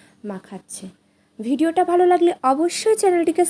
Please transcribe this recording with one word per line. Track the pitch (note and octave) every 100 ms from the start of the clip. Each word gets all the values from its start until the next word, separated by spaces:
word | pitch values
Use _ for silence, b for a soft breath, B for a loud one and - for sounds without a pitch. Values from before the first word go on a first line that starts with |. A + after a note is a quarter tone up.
| b b
মাখাচ্ছে। | G#3 F#3 - F#3+ - - F#3+ - _ _ _ -
ভিডিওটা | A3 C4+ D#4+ E4
ভালো | F4 F4 F4+
লাগলে | F4+ E4+ - C4
অবশ্যই | C4+ F4 - A4 G#4+
চ্যানেলটিকে | G4 F4 E4 E4